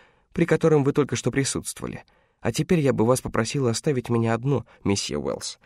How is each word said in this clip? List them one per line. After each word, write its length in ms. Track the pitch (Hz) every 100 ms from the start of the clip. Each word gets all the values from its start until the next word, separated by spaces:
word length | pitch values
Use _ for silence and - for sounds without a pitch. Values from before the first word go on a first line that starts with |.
| _ _ _
при 120 | -
котором 380 | 170 156 165 151
вы 100 | 135
только 220 | 143 139
что 160 | - 127
присутствовали. 760 | 139 135 - - - 60 - - _ _ _
А 100 | 110
теперь 300 | 117 151 180
я 120 | 139
бы 140 | - 110
вас 140 | 127
попросила 500 | - - 113 143 123
оставить 380 | 110 - 131 117
меня 260 | 117 113
одну, 300 | 113 127 139 - -
месье 340 | - 101 - 73
Уэллс. 440 | 67 - - -